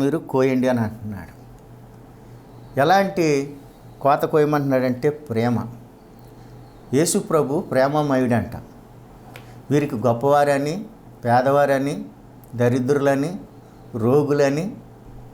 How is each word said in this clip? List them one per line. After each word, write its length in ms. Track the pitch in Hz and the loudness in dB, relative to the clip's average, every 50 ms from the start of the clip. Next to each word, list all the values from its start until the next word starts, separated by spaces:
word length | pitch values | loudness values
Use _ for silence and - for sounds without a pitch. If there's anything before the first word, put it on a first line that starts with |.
మీరు 160 | 139 139 147 165 - - | 0 0 -2 -2 -4 -2
కోయండి 360 | - 131 131 135 131 127 123 127 | 0 2 2 2 2 2 2 2
అని 100 | 127 117 113 | 0 0 -2
అంటున్నాడు. 480 | 101 - - 104 104 104 92 82 - - - - - - - - - - - - - - - - - - - - - - - - - - - - - - 131 139 | -2 -4 -8 -12 -12 -12 -12 -14 -16 -18 -20 -20 -20 -20 -20 -20 -20 -20 -20 -20 -20 -20 -20 -20 -20 -20 -20 -20 -20 -20 -20 -20 -20 -20 -20 -20 -6 -2 0 2
ఎలాంటి 440 | 165 185 196 196 185 - 185 170 156 147 139 139 147 - - - - - - - - - - - | 4 4 4 2 0 0 0 0 2 2 0 -2 -4 -10 -16 -20 -20 -20 -20 -20 -20 -12 -2 2
కోత 180 | 139 147 151 160 151 - | 2 2 2 2 2 2
కోయమంటున్నాడంటే 760 | 156 151 147 151 147 139 139 131 131 127 127 123 123 135 147 147 - - - | 2 4 4 2 0 0 0 0 0 0 0 -2 0 -2 -2 -2 -4 -8 -6
ప్రేమ. 280 | 113 110 117 123 120 104 98 - - - - - - - - - - - - - - - - - - - - - - - - - 123 | -2 -2 0 0 0 -2 -4 -6 -12 -16 -20 -20 -20 -20 -20 -20 -20 -20 -20 -20 -20 -20 -20 -20 -20 -20 -20 -20 -20 -20 -8 -2 0
యేసు 200 | 135 165 175 - 202 - - | 0 2 2 0 -2 -2 0
ప్రభు 300 | 165 151 143 127 139 170 202 - | 0 0 0 0 -2 -4 -4 -2
ప్రేమమయుడంట. 840 | 127 131 131 143 147 151 151 143 135 131 131 123 120 113 95 - - - - - - - - - - - - - - - - - - - - - - - - - | 0 0 0 2 0 0 0 0 0 0 0 0 0 -2 -2 -4 -10 -14 -16 -18 -20 -20 -20 -20 -20 -20 -20 -20 -20 -20 -20 -20 -20 -20 -20 -20 -20 -18 -4 -2
వీరికి 260 | 135 147 143 139 135 110 101 | 0 0 0 -2 -2 0 0
గొప్పవారని, 720 | 120 117 120 135 139 143 143 147 143 143 139 139 147 165 208 220 - - - - - - - - | 0 0 2 2 2 4 4 4 2 2 0 -2 -4 -4 -6 -10 -12 -18 -20 -20 -20 -16 -6 0
పేదవారని, 720 | 117 120 127 127 135 139 143 143 135 139 135 139 143 165 202 214 - - - - - - - - - - 117 | 2 2 4 4 4 4 4 4 2 2 0 0 -4 -6 -8 -10 -12 -16 -20 -20 -20 -20 -20 -20 -10 -2 0
దరిద్రులని, 680 | 120 123 123 135 127 127 147 143 139 139 139 139 143 165 185 202 - - - - - - - - - - - 113 107 | 2 2 2 2 2 0 0 2 2 2 2 0 -2 -4 -6 -10 -14 -18 -20 -20 -20 -20 -20 -20 -16 -12 -6 -2 0
రోగులని, 640 | 120 135 147 143 135 147 143 143 139 139 151 180 214 - - - - - - - - - - - - | 2 2 2 2 2 2 2 2 2 2 0 -4 -6 -8 -12 -16 -20 -20 -20 -20 -20 -20 -20 -20 -10